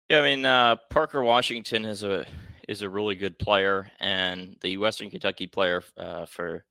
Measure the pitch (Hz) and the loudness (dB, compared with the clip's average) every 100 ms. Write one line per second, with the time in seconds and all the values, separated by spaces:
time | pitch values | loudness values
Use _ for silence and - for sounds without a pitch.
0 | - 156 143 139 135 127 120 113 - 151 | 0 2 4 2 4 6 6 2 0 0
1 | 156 143 120 120 - 120 - 113 110 101 | 0 2 4 4 2 -4 -4 -4 -4 -6
2 | 101 98 - - - - - 104 101 98 | -2 -4 -4 -14 -18 -14 -10 -8 -6 -4
3 | 104 92 98 - - 101 98 98 98 - | -4 -2 -6 -4 2 4 4 2 -2 -6
4 | 98 95 92 90 92 - 92 95 107 - | -2 0 -2 -4 -12 -8 -6 -2 -2 -2
5 | 104 92 98 - 92 98 92 180 - - | -8 -6 -6 -6 -6 0 0 0 -4 -12
6 | 90 87 82 - 85 82 - | -12 -10 -10 -8 -8 -8 -14